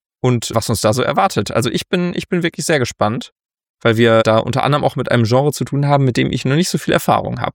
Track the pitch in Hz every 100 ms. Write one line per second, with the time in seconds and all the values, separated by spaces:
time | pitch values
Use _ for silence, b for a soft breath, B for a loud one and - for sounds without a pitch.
0 | _ _ 127 120 - 113 - 139 107 110
1 | 120 147 196 - 101 - 113 - - 185
2 | 175 - - 180 165 - - 156 120 -
3 | 110 120 - _ _ _ _ _ 120 110
4 | 117 113 110 110 - 120 - 143 135 131
5 | 123 123 110 127 147 - 131 139 143 143
6 | 135 123 131 135 131 143 185 165 - -
7 | - 110 - 120 -